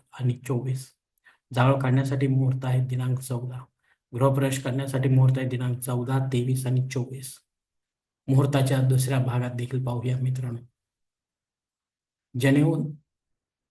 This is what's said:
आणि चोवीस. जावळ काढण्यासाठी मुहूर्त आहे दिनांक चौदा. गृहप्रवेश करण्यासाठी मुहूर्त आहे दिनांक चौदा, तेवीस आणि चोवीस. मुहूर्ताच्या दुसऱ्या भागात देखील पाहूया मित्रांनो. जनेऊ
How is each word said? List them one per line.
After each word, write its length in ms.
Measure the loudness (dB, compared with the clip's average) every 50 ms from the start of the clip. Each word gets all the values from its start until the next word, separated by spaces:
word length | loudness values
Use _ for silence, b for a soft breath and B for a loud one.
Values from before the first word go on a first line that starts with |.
| _ _ -10 -4
आणि 180 | -2 -2 -2 -4 -4
चोवीस. 440 | -4 -4 -4 -2 -4 -6 -6 -8 -14 _ _ _ _ _ _ b b b b b -6 0
जावळ 260 | 2 4 4 4 2
काढण्यासाठी 460 | 2 2 2 2 2 0 0 0 0
मुहूर्त 380 | 2 2 2 2 0 0 -2 -2
आहे 220 | 0 0 0 0
दिनांक 320 | 0 -2 -4 -2 -2 -2 -4
चौदा. 460 | -4 -6 -6 -6 -6 -8 -10 -12 -16 _ _ _ _ _ _ _ _ _ -2
गृहप्रवेश 480 | 2 2 2 4 2 0 0 0 -2 -4
करण्यासाठी 460 | -4 -4 -4 -4 -2 -2 0 2 4
मुहूर्त 300 | 4 6 6 6 4 2
आहे 100 | 0 -2
दिनांक 300 | -4 -4 -4 -4 -4 -4
चौदा, 400 | -4 -4 -4 -4 -2 -2 -2 -2
तेवीस 480 | -2 0 -2 -2 0 0 -2 -2 -2
आणि 220 | 0 0 0 0 -2
चोवीस. 500 | -4 -6 -6 -6 -8 -12 -12 -14 -16 -16 _ _ _ _ _ _ _ _ _ _ _ _ _ _ _ _ -2 2
मुहूर्ताच्या 500 | 2 4 4 4 2 2 2 2 2 2
दुसऱ्या 400 | 2 2 2 2 2 0 0 0
भागात 320 | 0 0 0 -2 -2 -4 -4
देखील 300 | -6 -6 -6 -4 -4 -4
पाहूया 340 | -4 -4 -4 -2 -2 -2 -2
मित्रांनो. 400 | -2 -2 -2 -4 -4 -6 -8 -10 -12 -16 _ _ _ _ _ _ _ _ _ _ _ _ _ _ _ _ _ _ _ _ _ _ _ _ _ _ _ _ _ _ _ _ -6 0
जनेऊ 520 | 2 4 4 4 4 4 2 0 -2 -6 -8 -12 _ _ _ _ _ _ _ _ _ _ _ _ _ _